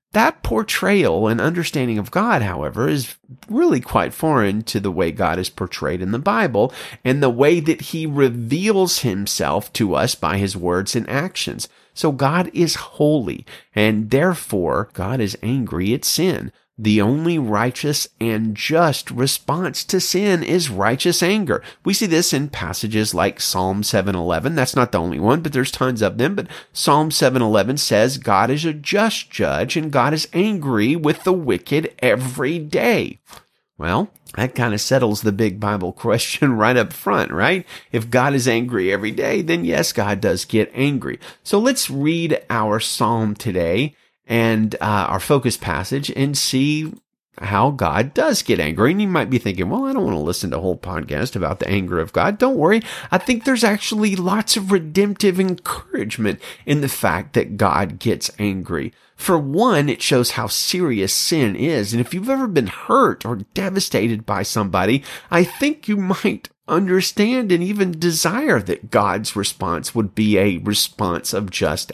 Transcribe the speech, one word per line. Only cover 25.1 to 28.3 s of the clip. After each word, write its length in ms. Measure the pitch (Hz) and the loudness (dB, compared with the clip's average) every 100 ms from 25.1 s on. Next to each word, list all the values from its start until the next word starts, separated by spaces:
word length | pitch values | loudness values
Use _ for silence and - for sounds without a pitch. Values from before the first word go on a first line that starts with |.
| 73 | 0
one, 200 | 101 160 | 2 2
but 120 | 160 | 0
there's 180 | 135 135 | -2 -4
tons 320 | - 131 117 | -2 -2 0
of 160 | 101 107 | 0 2
them. 160 | 139 | 0
But 140 | 196 - - - | 0 -6 -14 -14
Psalm 400 | - - 147 156 | -2 2 4 2
seven 300 | 147 135 127 | 2 2 4
eleven 340 | 113 107 98 143 | 4 4 2 0
says, 420 | - 107 127 131 | 2 2 2 0
"God 320 | 117 | 0